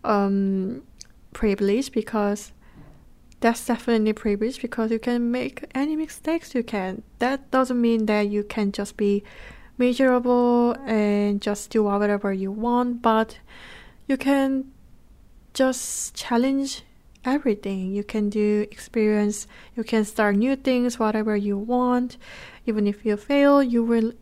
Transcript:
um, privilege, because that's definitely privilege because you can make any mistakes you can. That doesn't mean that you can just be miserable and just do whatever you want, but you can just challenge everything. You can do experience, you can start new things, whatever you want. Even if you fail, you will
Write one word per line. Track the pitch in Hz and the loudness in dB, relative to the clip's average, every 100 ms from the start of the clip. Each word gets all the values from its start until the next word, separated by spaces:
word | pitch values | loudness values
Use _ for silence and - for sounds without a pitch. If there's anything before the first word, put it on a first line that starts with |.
um, | - 208 202 196 196 190 190 262 - - - - - | 2 0 2 0 0 -2 -4 -8 -14 -20 -20 -20 -20
privilege, | - 220 196 196 214 269 | -2 -2 0 2 0 0
because | 233 214 220 202 208 - - - - - - - - - - | -4 -4 -2 -2 -4 -8 -20 -20 -20 -20 -20 -20 -20 -20 0
that's | 233 233 - | 0 0 -4
definitely | 233 - 226 214 | -4 0 2 2
privilege | 214 220 202 220 269 | 0 -2 -2 -2 -4
because | 240 - 220 | -8 -4 -2
you | 226 | -2
can | 247 240 240 | -2 -2 -2
make | 247 254 - - | -2 -6 -10 -8
any | 262 294 311 | -4 -2 -2
mistakes | 311 - - 330 - | -6 -6 -4 -4 -2
you | 247 | -6
can. | 233 208 185 202 - - | -4 -4 -4 -8 -14 -4
That | 247 269 - | -2 -2 0
doesn't | 262 262 247 | 0 2 2
mean | 233 226 214 | 2 2 2
that | 208 208 | 2 0
you | 208 | -2
can | 208 - 202 | -4 -2 -2
just | 202 202 - | -2 -8 -2
be | 202 202 - - - - - - | 0 0 -2 -20 -20 -20 -18 0
miserable | 247 247 262 247 247 247 240 240 240 240 269 | 0 4 4 4 4 4 4 4 2 0 -2
and | 220 208 202 208 202 | 0 2 2 0 0
just | 208 208 - | -2 -4 -2
do | 226 | 0
whatever | 208 202 208 202 202 | 2 2 2 0 -2
you | 190 190 | -2 -4
want, | 208 233 240 247 240 | -4 0 0 0 0
but | 233 220 226 - - - - - - - - | 2 2 0 -6 -20 -20 -20 -20 -20 -18 -4
you | 269 | -2
can | 269 277 269 269 269 - - - - - - - - | 2 2 2 -2 -6 -16 -20 -20 -20 -20 -20 -20 -14
just | - 262 254 - - - | 0 0 0 -8 -8 -10
challenge | - - 233 262 269 269 - - - - - | -10 -2 0 2 0 -4 -8 -16 -20 -20 -10
everything. | 247 285 269 208 202 196 185 | -2 0 0 -2 -4 -6 -4
You | 196 | -6
can | 208 220 208 | -4 -2 -2
do | 214 208 208 208 | 0 2 0 -2
experience, | - - 233 214 214 208 214 - - - | -10 -6 0 2 2 0 -2 -12 -18 -14
you | - | -10
can | 226 226 | -2 0
start | 214 - 208 202 | 0 0 2 2
new | 247 | 2
things, | 269 269 247 247 240 | 0 0 0 0 0
whatever | 220 214 214 208 | -2 0 0 -2
you | 202 202 | -2 -4
want. | 220 247 247 247 247 - - - - - | -2 0 2 2 -2 -8 -20 -20 -20 -10
Even | - 214 202 | -4 0 0
if | 202 | 0
you | 220 208 | -2 -4
fail, | - 285 285 285 | 0 4 6 6
you | 262 233 | 4 2
will | 233 233 226 - | 2 2 0 -4